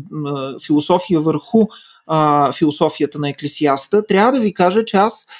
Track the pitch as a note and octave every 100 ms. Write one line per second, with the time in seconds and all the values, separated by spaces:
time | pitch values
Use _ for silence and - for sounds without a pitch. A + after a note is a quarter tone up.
0 | C#3 D3+ C#3+ C#3 C3+ B2+ - D3 D3 F3
1 | - E3 D#3 D3 - A3+ G#3+ - - _
2 | - D#3+ D3+ D3 C#3 - D3+ - D#3 -
3 | C#3 D3+ C#3+ C#3+ C#3+ - D3 C3+ - G#3
4 | G#3 G3 A#3 C4+ G#3+ - F3+ G#3+ A3 F#3+
5 | A3 - -